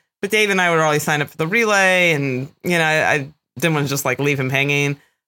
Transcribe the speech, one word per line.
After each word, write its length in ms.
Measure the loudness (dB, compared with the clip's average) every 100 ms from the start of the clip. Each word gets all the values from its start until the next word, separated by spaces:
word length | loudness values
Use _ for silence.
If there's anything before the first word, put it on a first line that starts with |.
| _ _
but 80 | -4
Dave 200 | 0 0
and 100 | 2
I 80 | 2
were 120 | 2
already 180 | 2 0
signed 240 | 0 -2
up 60 | -4
for 80 | -6
the 100 | -2
relay, 640 | 0 2 2 4 4 2
and, 360 | 2 -2 -4 -6 -8
you 140 | -2 0
know, 60 |
I, 280 | 2 2 2
I 40 | 0 -4 -14 _ -4
didn't 140 | -2
wanna 140 | 0 -2
just, 180 | -2 -4
like, 140 | -2
leave 200 | -2 -2
him 100 | -2
hanging. 480 | -2 0 0 -2 -4 _ _